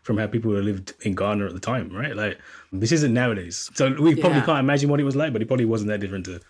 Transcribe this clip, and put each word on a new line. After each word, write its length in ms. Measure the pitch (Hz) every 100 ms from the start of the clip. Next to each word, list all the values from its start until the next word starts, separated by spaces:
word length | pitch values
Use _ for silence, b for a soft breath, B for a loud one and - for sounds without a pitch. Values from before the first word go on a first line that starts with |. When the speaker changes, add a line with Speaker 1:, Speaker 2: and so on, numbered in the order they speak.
Speaker 1:
from 140 | - 107
how 100 | 104
people 240 | 113 110
lived 420 | 101 101 95 95 -
in 140 | 107 92
Ghana 300 | 101 104 98
at 60 |
the 60 | 92
time, 300 | 110 123 85
right? 240 | 95 143 101
Like, 240 | 104 - B B B
this 200 | 95 110
isn't 220 | 160 143
nowadays. 560 | 120 123 101 85 - -
So 160 | - 135 131
we 160 | 160 151
probably 240 | 175 143
Speaker 2:
Yeah. 60 | 120
Speaker 1:
can't 140 | 147
imagine 300 | 135 143 143
what 100 | 143
it 40 |
was 120 | 139 135
like, 180 | 156
but 80 | 110
it 60 | 113
probably 180 | 127 113
wasn't 240 | 113 104
that 100 | 104
different 260 | 98 98 90
to 140 | 87